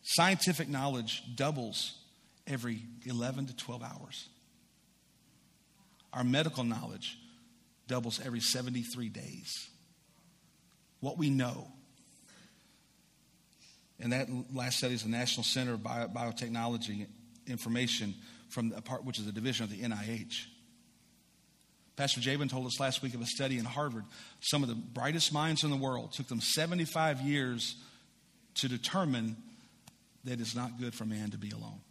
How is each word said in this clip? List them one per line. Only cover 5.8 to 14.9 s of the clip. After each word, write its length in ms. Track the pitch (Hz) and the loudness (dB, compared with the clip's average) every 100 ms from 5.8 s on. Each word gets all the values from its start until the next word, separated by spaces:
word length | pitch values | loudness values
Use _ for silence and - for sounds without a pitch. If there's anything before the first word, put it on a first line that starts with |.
| - - - | -20 -20 -8
Our 120 | 127 | 0
medical 400 | 123 135 160 131 | 6 6 6 2
knowledge 540 | 120 113 117 101 - - - - - - _ _ - | 0 0 -4 -8 -10 -10 -18 -20 -20 -20 _ _ -4
doubles 320 | 127 117 107 131 | -2 0 -4 -2
every 140 | 120 | 0
seventy-three 680 | - 127 127 123 117 127 113 | 2 2 0 -2 -4 -4 -4
days. 600 | 101 - - - - - - - - _ - - - _ _ _ _ _ _ | -6 -10 -10 -10 -10 -10 -18 -20 -20 _ -20 -20 -20 _ _ _ _ _ _
What 180 | 135 170 | -4 2
we 120 | 147 | 4
know. 380 | 135 123 - - - - - - - - - - - _ _ _ _ _ _ _ _ _ - - - _ - | 6 4 -2 -10 -16 -20 -20 -20 -20 -20 -20 -20 -20 _ _ _ _ _ _ _ _ _ -20 -20 -20 _ -6
And 140 | 120 | 0
that 140 | 127 135 127 123 | 0 0 -4 -4
last 260 | 131 123 - | -4 0 2
study 160 | 127 | 2